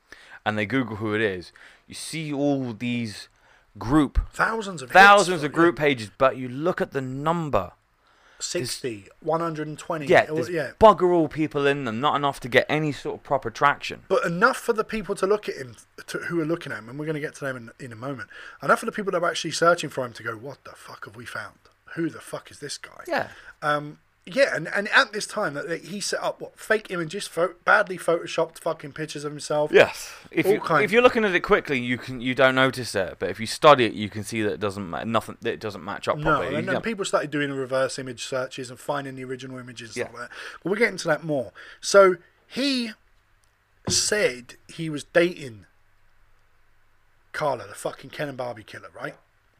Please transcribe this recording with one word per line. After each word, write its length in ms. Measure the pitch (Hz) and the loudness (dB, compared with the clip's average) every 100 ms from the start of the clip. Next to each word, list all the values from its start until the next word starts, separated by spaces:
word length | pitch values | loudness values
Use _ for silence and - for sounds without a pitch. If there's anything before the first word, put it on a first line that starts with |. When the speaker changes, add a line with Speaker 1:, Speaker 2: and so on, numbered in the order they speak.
| _ - - - | _ -20 -20 -6
Speaker 1:
and 140 | 110 107 | -4 -2
they 80 | 104 | 0
Google 300 | 131 113 104 | 0 -2 -4
who 180 | 107 | -2
it 80 | 107 | 0
is. 300 | 107 92 85 - - - _ | 0 -2 -10 -20 -20 -20 _
You 60 | |
see 400 | - - 160 151 | -14 -10 -8 -6
all 400 | 139 143 139 127 | 0 0 0 -2
these 540 | 104 120 120 113 98 - _ _ _ _ 104 | -6 -4 -4 -4 -8 -18 _ _ _ _ -12
group, 400 | 107 151 135 - - | 2 4 4 2 -2
Speaker 2:
Thousands 480 | - 185 226 202 170 | -2 -2 -2 -6 -10
of 80 | 127 | 6
hits 40 | 175 | 10
Speaker 1:
thousands 420 | 202 208 175 175 | 12 12 8 2
Speaker 2:
for 40 | 147 | 0
Speaker 1:
of 40 | |
group 240 | 139 170 139 | 4 4 6
Speaker 2:
yeah. 60 | 147 | 2
Speaker 1:
pages, 260 | 127 107 - | 2 -4 2
but 200 | 131 123 | 2 2
you 120 | 127 | -6
look 320 | 127 165 175 | -4 -2 -2
at 120 | 185 | -2
the 80 | 139 | -4
number. 720 | 131 131 151 170 151 110 87 - _ _ _ _ _ _ | -6 -4 -2 0 0 0 -2 -10 _ _ _ _ _ _
Speaker 2:
Sixty, 640 | - 175 123 - 131 104 95 - | -6 -4 -4 -6 -8 -8 -14 -10
one 200 | 156 160 | -2 -2
hundred 260 | 170 156 151 | -2 -4 -8
and 120 | 147 | -10
twenty. 260 | - 165 170 | -8 -6 4
Speaker 1:
Yeah, 220 | 156 110 | 4 6
Speaker 2:
Or, 60 | 156 | -2
Speaker 1:
there's 140 | 165 | -4
Speaker 2:
yeah. 220 | 170 135 - | -4 -6 6
Speaker 1:
bugger 320 | 214 170 180 175 | 8 8 4 4
all 120 | 151 | 2
people 380 | 147 151 147 139 | 0 -2 2 2
in 200 | 143 127 | 2 -2
them, 140 | 110 | 0
not 160 | 147 131 | 0 2
enough 240 | 143 - | 0 -4
to 80 | 127 | 2
get 180 | 131 - | 4 4
any 220 | 151 156 | 0 0
sort 240 | 135 156 90 | -4 -8 -10
of 40 | |
proper 260 | - 139 117 | -2 -2 -2
traction. 540 | - 143 131 - - - | 0 2 2 -6 -12 0
Speaker 2:
But 160 | 190 185 | 0 0
enough 320 | 170 240 247 | 2 2 2
for 160 | - | -2
the 100 | 220 | -2
people 320 | 208 220 190 202 | -2 -6 -6 -4
to 100 | 190 | 0
look 240 | 208 - | 0 0
at 60 | 143 | -8
him, 200 | 127 110 _ - - | -12 -16 _ -20 -10
to, 140 | 170 | -8
who 200 | - 175 | -4 -2
are 60 | 156 | -2
looking 260 | 165 139 | -4 -6
at 60 | 117 | -10
him, 100 | 113 | -10
and 100 | 139 | -10
we're 80 | 151 | -6
gonna 120 | 151 | -6
get 140 | 147 - | -6 -8
to 100 | 139 | -8
them 120 | 131 117 - | -8 -12 -16
in, 60 | 131 | -16
in 60 | |
a 40 | 110 | -12
moment. 340 | 131 131 - - - - | -10 -10 -12 -16 -20 -8
Enough 180 | 143 233 | 0 0
for 60 | 233 | 0
the 60 | |
people 200 | - 196 | -6 -4
that 120 | 180 | -2
are 60 | 170 | -2
actually 220 | 160 165 | -2 -6
searching 380 | - 165 170 147 | 2 4 4 0
for 160 | 135 123 | -6 -6
him 80 | |
to 80 | 113 | -8
go, 100 | 113 | -10
"What 300 | 113 135 127 - | -10 -12 -16 -20
the 60 | |
fuck 340 | - - - - | -20 -20 -16 -16
have 100 | 107 | -16
we 100 | 117 | -12
found? 300 | 117 101 - _ _ - - | -12 -12 -16 _ _ -14 -6
Who 140 | 160 | -6
the 80 | 113 | -6
fuck 300 | - 143 - | -12 -12 -12
is 80 | - | -16
this 180 | 143 - | -12 -12
guy?" 260 | - - - | -14 -18 -6
Speaker 1:
Yeah. 220 | 269 - - - - | -4 -4 -10 -20 -6
Speaker 2:
Um, 340 | 151 147 147 151 _ _ - | -2 -2 -4 -14 _ _ -6
yeah, 240 | 214 285 | 0 2
and, 140 | 160 160 202 | 0 -4 -4
and 140 | 208 | 2
at 240 | 233 269 | 4 2
this 120 | 208 - | -2 -6
time, 280 | 214 185 | -4 -4
that, 160 | 143 151 | -4 -6
that 160 | 160 160 | -8 -8
he 160 | 202 | -8
set 200 | - 180 | -6 -4
up, 200 | 175 - | -4 -6
what, 180 | 165 - | -12 -16
fake 280 | - 220 - | -2 -2 0
images, 380 | 180 160 196 - | -6 -6 -8 -8
pho-, 260 | - 180 - | -2 -2 0
badly 340 | - 208 185 180 | 2 4 2 -2
photoshopped 640 | - 170 170 - 160 - | -2 -2 -2 -2 -4 -4
fucking 320 | 170 160 147 | -6 -6 -10
pictures 320 | 135 151 151 | -10 -10 -8
of 80 | 147 | -10
himself. 400 | 147 - 151 151 | -10 -4 0 4
Speaker 1:
Yes. 400 | - 123 - - - - | 6 6 2 -14 -16 -6
If 140 | - 185 | 0 2
Speaker 2:
All 60 | |
Speaker 1:
you, 80 | 208 | 2
Speaker 2:
kinds. 240 | - 156 | 2 2
Speaker 1:
if 80 | 175 | 4
you're 100 | 226 | 6
looking 220 | 247 240 | 6 4
at 100 | 214 | 2
it 60 | 175 | 0
quickly, 400 | - 196 - 131 | 2 2 2 -4
you 180 | 123 120 | -2 -4
can, 220 | - 131 | -6 -6
you 160 | 123 127 | -4 4
don't 180 | 131 131 | 6 6
notice 380 | 131 123 110 | 4 2 -4
it. 220 | 101 90 - | -2 -2 -4
But 100 | 90 | -6
if 100 | 101 | -4
you 60 | 110 | -6
study 400 | - 156 135 110 | 6 8 8 6
it, 80 | |
you 160 | - 104 | 0 -6
can 160 | 110 101 | -6 -6
see 160 | 113 | -2
that 100 | 104 | -2
it 80 | 78 | 0
doesn't 300 | 104 98 92 | -4 -4 -8
ma-, 160 | 76 104 | -6 -2
nothing, 320 | 113 - - | -2 -2 -6
that 100 | 117 | -6
it 60 | 80 | -4
doesn't 200 | 107 95 | -8 -10
match 280 | 85 - - | -10 -6 -2
up 80 | 151 | 0
Speaker 2:
No, 60 | |
Speaker 1:
properly. 240 | 151 143 87 | 0 0 0
Speaker 2:
and 80 | 90 | -4
Speaker 1:
You 40 | |
Speaker 2:
then 100 | 123 | -2
Speaker 1:
don't 100 | - | -4
Speaker 2:
people 220 | 220 208 196 | -4 -6 -2
started 260 | 180 147 | -2 -2
doing 220 | 147 139 | -4 -4
reverse 440 | 139 127 131 131 - | -4 -4 -2 -2 -4
image 280 | 131 123 - | -10 -12 -8
searches 440 | 131 131 - 123 | -6 -6 -10 -14
and 80 | 123 | -12
finding 380 | - 143 139 131 | -6 -6 -6 -12
the 80 | |
original 360 | 127 131 131 131 | -12 -12 -12 -14
images 320 | 123 117 117 | -16 -16 -12
and 40 | 120 | -8
Speaker 1:
Yeah. 80 | 113 | -8
Speaker 2:
stuff 100 | - | -8
like 100 | - | -14
that. 60 | - - - | -14 -16 -10
But 80 | 165 | -4
we'll 80 | 208 | 0
get 100 | 226 | 0
into 180 | 190 165 | 0 -2
that 160 | 147 | -2
more. 300 | 160 143 107 - - - | -2 -4 -4 -12 -20 -12
So 380 | - 202 190 175 - _ _ | 4 8 8 6 -6 _ _
he 460 | - 277 262 233 214 _ _ _ _ _ _ _ _ - | -4 -2 -2 -4 -10 _ _ _ _ _ _ _ _ -2
said 680 | 175 - 214 170 123 120 - - | -2 0 2 0 -2 -12 -20 -20
he 220 | - 160 | -10 -8
was 160 | 147 - | -8 0
dating 640 | 170 175 175 135 107 90 _ _ _ _ _ _ _ _ _ _ _ _ _ _ _ _ | 2 2 0 -12 -16 -20 _ _ _ _ _ _ _ _ _ _ _ _ _ _ _ _
Carla, 340 | - 151 123 98 | -4 -2 -2 -8
the 80 | - | -10
fucking 340 | 156 - 135 | -10 -10 -14
Ken 180 | - 147 | -10 -8
and 100 | 127 | -8
Barbie 260 | 123 110 | -10 -10
killer, 260 | 104 120 95 | -16 -18 -18
right? 220 | - 143 - _ _ _ | -14 -14 -14 _ _ _